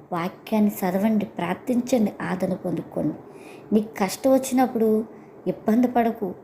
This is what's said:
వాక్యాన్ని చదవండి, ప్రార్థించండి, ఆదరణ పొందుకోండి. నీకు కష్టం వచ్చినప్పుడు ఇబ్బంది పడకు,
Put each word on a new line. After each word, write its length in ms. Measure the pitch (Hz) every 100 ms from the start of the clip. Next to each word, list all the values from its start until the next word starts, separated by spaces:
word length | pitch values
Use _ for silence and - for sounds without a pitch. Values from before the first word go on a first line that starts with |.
| -
వాక్యాన్ని 580 | 175 180 - - 220 208
చదవండి, 540 | 208 180 190 220 214
ప్రార్థించండి, 880 | 202 - 175 277 - 240 247 247 202 -
ఆదరణ 340 | 175 185 185
పొందుకోండి. 600 | 185 180 - - - 151 - - - - - -
నీకు 140 | 214 214 -
కష్టం 340 | 190 - 269
వచ్చినప్పుడు 720 | 262 262 247 247 240 220 220 226 - - - 185
ఇబ్బంది 420 | - - 226 247
పడకు, 460 | 247 214 - 185 -